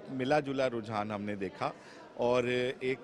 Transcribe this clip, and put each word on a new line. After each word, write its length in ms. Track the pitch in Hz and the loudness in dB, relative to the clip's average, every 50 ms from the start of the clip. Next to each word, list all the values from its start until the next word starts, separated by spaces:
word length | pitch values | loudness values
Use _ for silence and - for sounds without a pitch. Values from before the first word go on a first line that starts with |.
| - - | -6 -6
मिला 300 | 135 131 127 131 147 156 | -4 0 2 4 4 4
जुला 260 | 139 139 135 135 131 | 2 2 2 2 2
रुझान 440 | 127 117 117 107 110 110 104 104 107 | 2 0 -2 -2 -2 0 0 0 0
हमने 260 | 107 101 104 104 104 | -2 -2 -2 -4 -2
देखा 360 | 98 98 90 - - 123 147 - - - - - - - - - - | -2 -4 -4 -4 -4 -4 -4 -4 -8 -14 -18 -18 -18 -18 -10 -2 0
और 300 | 123 120 123 127 120 123 123 123 123 123 120 - | 2 4 4 4 4 4 2 2 2 0 0 -2
एक 160 | 127 131 131 127 | -2 -2 -2 -2